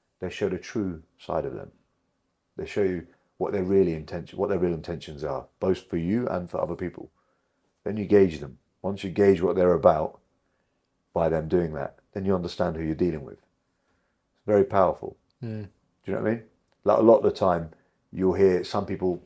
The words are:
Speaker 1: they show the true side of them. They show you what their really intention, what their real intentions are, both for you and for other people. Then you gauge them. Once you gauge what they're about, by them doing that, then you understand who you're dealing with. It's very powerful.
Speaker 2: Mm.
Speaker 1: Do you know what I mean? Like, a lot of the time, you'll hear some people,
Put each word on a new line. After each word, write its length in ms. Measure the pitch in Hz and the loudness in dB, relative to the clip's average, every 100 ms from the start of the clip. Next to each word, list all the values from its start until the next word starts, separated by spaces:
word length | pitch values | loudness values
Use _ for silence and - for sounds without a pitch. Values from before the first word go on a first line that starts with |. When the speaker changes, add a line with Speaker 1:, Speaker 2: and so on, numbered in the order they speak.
| _ - | _ -12
Speaker 1:
they 100 | 92 | -10
show 200 | - 101 | -4 -4
the 80 | 90 | -4
true 440 | - 117 95 80 - _ | -8 -6 -6 -6 -14 _
side 280 | - 82 71 | -6 -6 -6
of 80 | |
them. 180 | - - _ _ _ _ _ _ _ _ - | -8 -16 _ _ _ _ _ _ _ _ -14
They 80 | 87 | -8
show 180 | 110 | -2
you 240 | 98 87 82 _ _ - | -2 -2 -8 _ _ -8
what 140 | 90 | -4
their 100 | 101 | -2
really 300 | 92 98 90 | 2 2 2
intention, 440 | 80 78 87 - 95 | 0 -8 -12 -10 -4
what 120 | 95 | -2
their 100 | 95 | 0
real 140 | 87 | 0
intentions 500 | 82 80 82 - 73 | -2 -6 -10 -10 -10
are, 220 | 73 65 - - | -8 -8 -10 -4
both 280 | 92 90 - | -2 -2 -2
for 80 | 85 | -4
you 300 | 85 113 123 | 0 0 -2
and 220 | 92 87 | -4 -6
for 100 | 85 | -6
other 140 | 80 82 | -6 -6
people. 340 | 87 - - _ _ _ _ _ _ _ | -8 -10 -20 _ _ _ _ _ _ _
Then 140 | - 107 | -8 -6
you 80 | 92 | 4
gauge 340 | 101 95 76 | 6 6 2
them. 180 | 69 - _ _ | -12 -18 _ _
Once 220 | 92 101 | -8 -6
you 80 | 98 | -4
gauge 300 | 92 101 90 | 2 4 4
what 140 | 87 90 | 2 4
they're 180 | 90 | 4
about, 460 | 85 87 78 - - _ _ _ _ _ _ _ _ _ | 6 4 4 0 -8 _ _ _ _ _ _ _ _ _
by 160 | 87 80 | 0 2
them 180 | 80 78 | 0 0
doing 260 | 90 85 | 0 0
that, 240 | 76 - - _ | -4 -10 -12 _
then 120 | 101 95 | -6 0
you 100 | 92 | 0
understand 400 | 87 - 87 80 | -2 -4 -4 -2
who 80 | |
you're 100 | 80 | -4
dealing 300 | 73 87 76 64 | -2 -2 -2 -10
with. 140 | 50 | -18
It's 1080 | _ _ _ _ _ _ _ _ _ _ - | _ _ _ _ _ _ _ _ _ _ 2
very 180 | 104 | 4
powerful. 540 | 95 101 90 76 - - _ - | 4 4 2 0 -8 -14 _ -14
Speaker 2:
Mm. 200 | 120 110 | -10 -10
Speaker 1:
Do 40 | 98 _ _ _ - | -12 _ _ _ -8
you 80 | |
know 80 | 104 | -4
what 80 | 107 | -2
I 40 | 113 | -4
mean? 80 | - _ _ _ | -8 _ _ _
Like, 140 | 101 110 | 0 4
a 20 | |
lot 160 | 110 110 | 8 6
of 60 | |
the 80 | 104 | 4
time, 400 | - 95 87 80 - _ _ _ | 0 0 0 -4 -14 _ _ _
you'll 200 | - 92 | -2 0
hear 300 | 87 95 90 | 4 4 4
some 220 | 90 104 95 | -2 -6 -4
people, 360 | 87 92 87 | -4 -4 -4